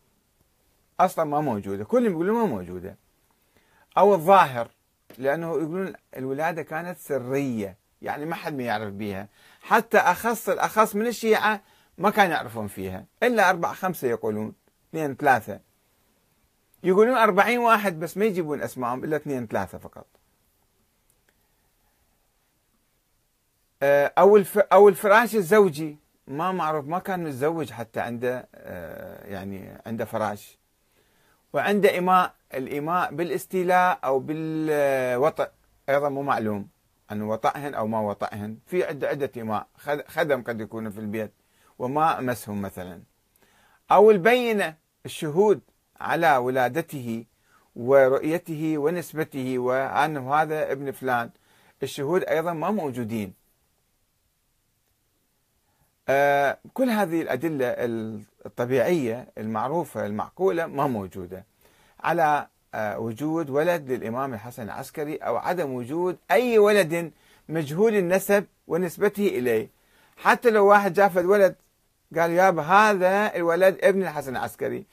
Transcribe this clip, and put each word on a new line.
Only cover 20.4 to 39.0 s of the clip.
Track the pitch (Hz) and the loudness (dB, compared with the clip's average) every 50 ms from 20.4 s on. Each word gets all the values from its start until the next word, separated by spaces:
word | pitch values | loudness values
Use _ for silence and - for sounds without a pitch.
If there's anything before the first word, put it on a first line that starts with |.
| _ _ _ _ _ _ _ _ _ _ _ _ _ _ _ _ _ _ _ _ _ _ _ _ _ _ _ _ _ _ _ _ _ _ _ _ _ _ _ _ _ _ _ _ _ _ _ _ _ _ _ _ _ _ _ _ _ _ _ _ _ _ _ _ _ _ _ _ 143 | _ _ _ _ _ _ _ _ _ _ _ _ _ _ _ _ _ _ _ _ _ _ _ _ _ _ _ _ _ _ _ _ _ _ _ _ _ _ _ _ _ _ _ _ _ _ _ _ _ _ _ _ _ _ _ _ _ _ _ _ _ _ _ _ _ _ _ _ 2
آه، | 139 143 143 143 - - - | 4 4 4 4 2 4 6
أو | 175 196 208 | 6 8 8
الف-، | 214 190 - - 208 196 - - | 8 6 4 2 0 2 6 8
أو | 190 202 208 | 8 10 8
الفراش | 190 - - 208 196 220 240 214 196 | 8 6 4 4 6 6 4 4 0
الزوجي | 220 190 156 208 214 202 190 143 147 160 151 147 147 _ _ _ _ _ - | -2 0 4 6 6 6 4 2 -2 -8 -10 -10 -14 _ _ _ _ _ -10
ما | 135 147 165 185 185 | -8 -4 -4 -4 -2
معروف، | 180 160 156 156 156 135 | -2 -2 -2 -2 -2 -4
ما | 139 165 185 | -4 -6 -6
كان | 185 - 190 180 170 | -4 -4 -6 -6 -6
متزوج | 156 139 120 139 151 165 165 151 120 | -6 -4 -2 -2 -2 0 -2 -4 -8
حتى | 117 110 117 - _ 120 | -8 -12 -14 -8 _ -6
عنده، | 90 113 120 117 120 123 123 123 - - _ | -6 -6 -6 -4 -4 -4 -4 -4 -8 -14 _
آه، | - - - 95 90 85 80 - - - 90 - - - | -20 -16 -14 -12 -12 -12 -12 -12 -14 -14 -14 -16 -16 -14
يعني | - 101 95 95 98 98 92 95 98 - - - | -12 -10 -10 -8 -8 -10 -10 -12 -14 -16 -16 -12
عنده | 113 113 113 117 | -10 -8 -6 -6
فراش، | 110 - 110 107 104 104 104 - - - _ _ _ _ _ _ _ _ _ _ _ _ _ _ _ _ _ _ _ - | -6 -4 -4 -4 -4 -4 -6 -12 -18 -20 _ _ _ _ _ _ _ _ _ _ _ _ _ _ _ _ _ _ _ -4
وعنده | 143 123 175 208 208 175 196 131 175 | -4 -2 0 2 4 4 4 2 2
إماء، | 180 185 185 185 180 - - _ _ _ - | 2 4 4 4 4 2 -2 _ _ _ -10
الإماء | - 131 104 - 143 143 156 175 180 165 - - | -8 -8 -6 -6 -6 -4 -2 -2 -2 -2 -4 -4
بالاستيلاء | 143 175 170 131 175 - - - 185 180 180 180 180 180 180 180 - - | -6 -4 -4 -4 -6 -6 -4 -4 -2 0 2 4 4 4 2 0 0 -2
أو | 131 135 135 | -2 0 0
بالوطئ | 131 131 156 156 160 160 156 156 156 156 151 147 143 139 135 131 127 127 123 123 135 160 - - 139 - - _ _ _ _ _ _ - | -2 -2 -6 -6 -6 -6 -4 -4 -2 -2 0 2 2 2 2 0 0 0 0 0 0 0 0 -2 -4 -6 -6 _ _ _ _ _ _ -2
أيضًا | 135 143 143 147 | 0 0 0 0
مو | 135 135 139 | -2 -4 -2
معلوم | 139 123 113 113 107 104 101 101 - _ _ _ _ _ _ _ - 107 | -2 -2 0 0 -2 -4 -4 -6 -10 _ _ _ _ _ _ _ -12 -10
أنه | 104 107 107 | -8 -6 -4
وطئهن | 110 113 - 143 - 147 139 143 135 | -4 -2 -2 -2 -2 -2 -6 -8 -6
أو | - 110 | -6 -4
ما | 107 113 110 | -4 -2 -2
وطئهن، | 107 104 101 - - - - 107 104 107 110 123 _ | -2 -4 -4 -6 -8 -8 -8 -10 -10 -12 -12 -14 _
في | _ - 180 170 | _ -4 -2 -2
عدة، | - 160 139 | -2 -4 -6